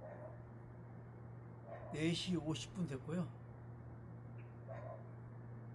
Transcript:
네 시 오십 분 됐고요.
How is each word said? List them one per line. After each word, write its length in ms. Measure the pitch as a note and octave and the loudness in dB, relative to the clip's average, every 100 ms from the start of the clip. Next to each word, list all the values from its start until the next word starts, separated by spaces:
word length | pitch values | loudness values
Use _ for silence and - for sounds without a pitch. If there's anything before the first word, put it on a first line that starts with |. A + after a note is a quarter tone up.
| - - - - - - - - - - - - - - - - - - - | -6 -6 -6 -6 -8 -8 -8 -8 -8 -8 -8 -8 -8 -6 -6 -8 -6 -6 0
네 220 | D3 D#3+ | 6 8
시 220 | E3+ - E3+ | 8 6 6
오십 360 | D3+ - - | 6 4 2
분 140 | G3 E3 | 2 4
됐고요. 420 | C3+ - F3+ C#3 - - - - - - - - - - - - - - A#2+ B2 - - - - - - - - | 4 4 4 4 0 -8 -8 -6 -6 -6 -8 -6 -6 -6 -6 -6 -6 -4 -4 -2 -4 -6 -6 -6 -6 -6 -6 -6